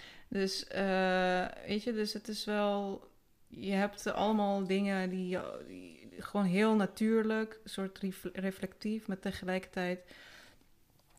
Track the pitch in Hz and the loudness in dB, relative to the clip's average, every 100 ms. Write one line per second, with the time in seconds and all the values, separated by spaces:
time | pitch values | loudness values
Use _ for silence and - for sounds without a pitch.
0 | - - - 196 190 - - - 196 185 | -18 -16 -4 0 0 -2 -4 0 2 4
1 | 190 185 185 180 - - - 208 240 214 | 4 4 4 2 0 -4 -4 -2 0 0
2 | 208 208 - 208 208 208 208 202 196 196 | 0 -2 -6 -6 0 2 2 2 -2 -6
3 | - - _ _ - - 196 196 202 - | -10 -20 _ _ -18 -8 0 2 2 0
4 | 214 - 208 214 202 196 185 190 196 190 | -2 2 4 4 4 2 2 2 2 0
5 | 185 185 180 180 67 - - 90 90 71 | 0 -2 -2 -2 -4 -10 -12 -14 -16 -18
6 | 113 - - 202 190 190 220 214 190 - | -16 -12 -2 2 4 4 6 4 2 2
7 | 220 226 220 220 220 - - - 190 - | 4 4 4 0 -2 -8 -12 -6 -6 -4
8 | 190 185 180 190 190 190 190 - 214 220 | -6 -6 -8 -4 -4 -4 -8 -6 -4 -4
9 | - 190 196 - 185 185 - 185 180 180 | -4 -4 -4 -4 -2 -2 -2 -4 -2 -4
10 | - - - - - - _ _ _ _ | -8 -20 -20 -20 -20 -20 _ _ _ _
11 | _ | _